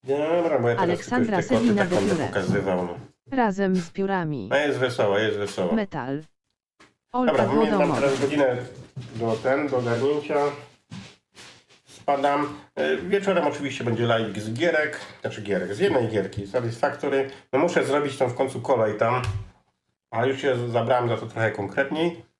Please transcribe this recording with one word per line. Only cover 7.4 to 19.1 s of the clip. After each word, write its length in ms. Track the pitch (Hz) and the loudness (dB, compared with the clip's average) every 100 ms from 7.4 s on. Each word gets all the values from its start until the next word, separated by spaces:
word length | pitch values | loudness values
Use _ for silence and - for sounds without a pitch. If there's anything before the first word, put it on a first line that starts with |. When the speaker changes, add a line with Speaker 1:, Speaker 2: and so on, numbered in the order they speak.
| 117 | 4
Speaker 1:
bo 60 | |
mnie 120 | 220 220 | 4 4
tam 100 | 202 | 4
Speaker 2:
głodomor. 240 | 185 127 | 2 2
Speaker 1:
teraz 200 | 139 135 | 2 2
godzinę 360 | 139 147 135 123 120 - - - - | 0 2 2 0 -6 -16 -16 -16 -12
do 180 | 113 117 110 | -4 -2 0
ten, 320 | 131 135 147 | 0 0 0
do 80 | 131 | -2
ogarnięcia. 580 | 120 117 135 147 147 147 139 - - _ _ - - - _ - - - _ _ _ | 0 0 0 0 0 0 0 -4 -18 _ _ -16 -16 -20 _ -20 -20 -20 _ _ _
Spadam. 720 | - - 139 143 143 147 - - | -10 -2 2 2 2 -2 -6 -14
E, 220 | - - - | -4 -2 0
wieczorem 500 | 175 196 196 175 147 | 0 0 2 2 2
oczywiście 380 | 147 139 120 | -2 -6 -4
będzie 220 | 117 110 117 | -2 0 2
live 320 | 113 107 98 | 2 0 -4
z 140 | 107 | -6
gierek, 480 | 117 170 156 151 - - - | 0 2 2 0 -6 -14 -10
znaczy 220 | - - | -8 -8
gierek, 320 | 101 92 92 | -4 -2 -2
z 40 | 104 | 0
jednej 300 | 196 143 113 | 2 2 2
gierki, 380 | 104 95 - 98 | 0 -2 -6 -4
Satisfactory. 840 | 127 117 113 143 - 143 135 135 - - | -2 -2 -2 -2 -2 0 0 -2 -6 -2
No 60 | 135 | 2
muszę 260 | 175 170 | 4 2
zrobić 320 | 127 143 147 127 | 2 2 0 0
tą 100 | 127 | -2
w 60 | |
końcu 260 | - 131 120 | 0 -2 -2
kolej 360 | - 127 110 104 | 0 2 2 2
tam, 240 | 117 | 0